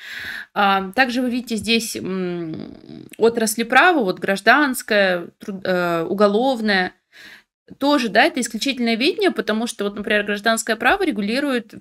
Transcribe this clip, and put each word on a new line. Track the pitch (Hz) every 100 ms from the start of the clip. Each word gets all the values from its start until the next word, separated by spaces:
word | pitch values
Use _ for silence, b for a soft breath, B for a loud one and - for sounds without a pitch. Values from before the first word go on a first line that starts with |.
| B B B B B
А, | 196 202 196 190 214
также | 262 240
вы | 254
видите | 247 240 220
здесь, | 208 226 226 -
м, | 175 190 180 175 165 - - - - - - -
отрасли | 226 233 220 -
права, | 226 254 349 330
вот | 190 165
гражданское, | - 196 220 269 285 254 - 214 190 180 170 -
труд-, | - 190
э, | 185 180 175 170
уголовное. | 165 196 208 202 - 240 214 190 180 - _ B B B B _ - -
Тоже, | 277 285 233
да, | 202
это | 302 269
исключительное | 233 214 277 254 233 226
видение, | 285 359 370
потому | 220 202 214 233
что, | -
вот, | 202 202
например, | 208 208
гражданское | 202 202 226 226 - 220
право | 247 392
регулирует | 359 214 202 247 285 247 226 -